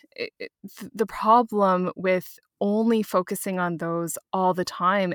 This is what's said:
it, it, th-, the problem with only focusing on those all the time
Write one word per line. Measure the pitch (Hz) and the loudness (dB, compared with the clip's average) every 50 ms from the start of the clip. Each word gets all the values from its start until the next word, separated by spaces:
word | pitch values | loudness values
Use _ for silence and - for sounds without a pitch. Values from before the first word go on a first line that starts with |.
| _ _ _ | _ _ _
it, | - - - _ - | -12 -12 -12 _ -12
it, | - - _ _ - 196 - - | -14 -14 _ _ -20 -20 -18 -16
th-, | - - - | -18 -12 -4
the | 196 220 | -4 -4
problem | 202 - - - 220 220 247 240 226 214 208 202 190 185 180 185 180 - | -4 -4 -2 2 4 6 6 4 2 0 2 4 4 4 2 0 -2 -4
with | - 180 185 185 185 175 - - - _ _ _ - | -4 0 0 0 0 0 -6 -16 -20 _ _ _ -4
only | 196 202 202 220 226 226 233 220 208 | -2 0 0 2 2 2 2 2 0
focusing | - - 185 180 - 202 185 - 196 190 185 | 0 0 -2 0 -2 -6 -6 -6 -6 -4 -2
on | 180 175 170 | -2 -2 -4
those | 156 175 165 170 170 170 165 - - _ _ - | -4 -4 -4 -4 -4 -4 -4 -8 -10 _ _ -4
all | 190 185 185 180 | 0 0 0 0
the | 180 180 | 0 -2
time | - - - 180 180 196 202 190 180 170 | -4 -4 -2 0 2 2 2 2 0 -2